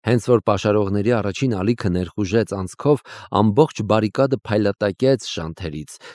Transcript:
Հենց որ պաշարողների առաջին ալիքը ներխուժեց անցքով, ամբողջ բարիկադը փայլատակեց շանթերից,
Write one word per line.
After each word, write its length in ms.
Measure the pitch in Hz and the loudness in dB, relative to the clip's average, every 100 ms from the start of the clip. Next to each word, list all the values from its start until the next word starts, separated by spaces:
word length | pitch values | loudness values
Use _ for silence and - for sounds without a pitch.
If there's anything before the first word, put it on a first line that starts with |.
| - | 2
Հենց 200 | 123 - | 0 2
որ 140 | 120 - | 2 2
պաշարողների 680 | 101 107 104 98 101 101 120 | 0 2 0 0 0 0 0
առաջին 380 | 101 92 135 101 | -2 -4 -2 0
ալիքը 320 | 101 120 101 | -2 0 -2
ներխուժեց 640 | 87 87 - 95 113 104 | -2 -4 -4 0 0 -2
անցքով, 480 | 98 92 - 139 143 - - - 98 | -6 -8 -4 0 0 -2 -20 0 2
ամբողջ 400 | 110 104 156 - | 4 4 2 0
բարիկադը 560 | 107 107 107 - 135 127 | 0 0 0 0 0 0
փայլատակեց 880 | - 107 104 101 104 95 131 135 - | -2 0 0 0 -4 0 0 0 -4
շանթերից, 720 | - 82 80 87 76 76 - - | -8 -10 -8 -10 -10 -12 -18 -20